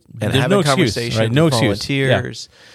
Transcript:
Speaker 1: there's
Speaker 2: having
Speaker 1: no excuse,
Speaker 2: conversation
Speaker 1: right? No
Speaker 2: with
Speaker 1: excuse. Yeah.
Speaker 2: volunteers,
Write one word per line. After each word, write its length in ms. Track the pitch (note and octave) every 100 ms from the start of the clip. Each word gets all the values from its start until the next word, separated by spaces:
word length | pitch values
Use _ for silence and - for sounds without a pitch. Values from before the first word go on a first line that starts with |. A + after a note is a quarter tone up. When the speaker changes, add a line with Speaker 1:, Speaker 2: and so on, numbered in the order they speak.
| -
Speaker 1:
there's 200 | A2+ G#2 B2+
Speaker 2:
having 140 | -
Speaker 1:
no 80 | G3
excuse, 160 | D3 C3 A#2
Speaker 2:
conversation 260 | G2 A#2+ A2+
Speaker 1:
right? 120 | A2
No 140 | B2+ E3
Speaker 2:
with 80 |
Speaker 1:
excuse. 360 | A#2+ A2+ G2+ -
Yeah. 180 | C#3 C3+
Speaker 2:
volunteers, 420 | G#2 B1+ - - _ -